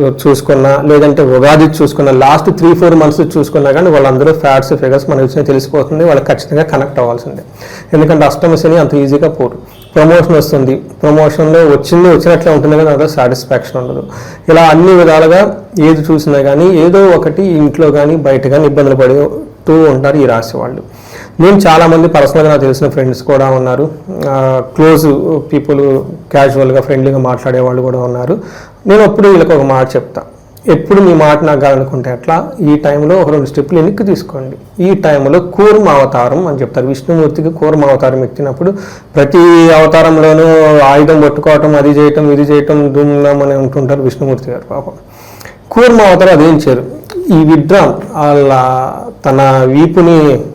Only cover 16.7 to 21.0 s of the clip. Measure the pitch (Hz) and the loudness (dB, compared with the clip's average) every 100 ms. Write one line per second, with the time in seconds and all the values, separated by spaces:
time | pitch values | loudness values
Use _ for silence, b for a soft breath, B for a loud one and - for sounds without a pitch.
16.7 | 175 165 196 190 165 156 151 196 160 147 | 2 2 4 4 2 0 -4 -2 0 0
17.7 | 147 151 143 147 160 143 135 135 139 151 | 0 0 2 0 0 0 0 0 0 0
18.7 | 143 139 135 127 139 143 - - - - | 0 0 2 2 2 -2 -6 -14 -10 -2
19.7 | 160 156 131 139 147 131 117 113 131 120 | 2 2 2 0 0 0 0 -4 -8 -10
20.7 | 107 - B | -10 -16 B